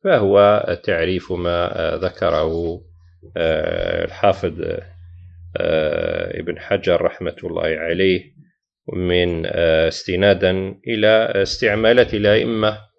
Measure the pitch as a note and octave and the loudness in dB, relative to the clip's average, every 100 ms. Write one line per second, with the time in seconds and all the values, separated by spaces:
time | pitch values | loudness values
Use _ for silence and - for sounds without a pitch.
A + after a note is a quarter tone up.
0 | G3 C#3+ G2 G2+ G2+ G#2 - F2 - E2+ | 4 2 6 6 6 4 0 -4 -2 0
1 | E2 F#2 - F2+ F2 F2 F2 - D#2+ D#2+ | 0 -2 -4 -4 -2 -2 -2 -2 -4 -4
2 | F2+ - F2 D#2+ D#2+ E2 E2+ F2 - - | -6 -2 -2 0 -2 -2 -6 -8 -16 -20
3 | _ _ - F2 D#2+ D#2 E2 E2+ E2+ G1+ | _ _ -12 -4 -2 0 -2 -4 -4 -4
4 | E2+ - G2+ F#2+ F2+ E2+ E2 - - - | -6 0 0 0 -4 -6 -8 -8 -12 -20
5 | - - - - - - D#2+ D#2+ D#2 D#2 | -20 -20 -20 -20 -14 -6 -2 0 0 -2
6 | - E2 - - E2+ D#2+ - G2 F#2+ E2+ | -4 -4 -6 -8 -8 -10 -4 -2 0 0
7 | E2+ - E2+ - F2+ E2+ E2 D#2 E2 F2 | 0 -4 -8 -8 -8 -4 -4 -4 -4 0
8 | F#2+ F2+ - _ _ _ _ _ - F2+ | 2 0 -4 _ _ _ _ _ -10 -4
9 | F2+ F2+ F2 E2 E2 - E2+ D#2+ D#2+ - | 0 2 2 -2 -4 0 2 4 2 -2
10 | - F2+ G2+ F#2 F#2 F#2 F#2+ - - A2+ | -6 2 2 4 2 0 -6 -10 -8 0
11 | G#2+ A2 A#2 G2 F#2+ - A2 G#2 A2+ B2 | 4 4 2 -2 -2 -2 -2 2 4 4
12 | A2+ G#2+ G#2 A2 - A2 G#2+ G#2 - | 4 2 2 2 0 0 -2 -4 -18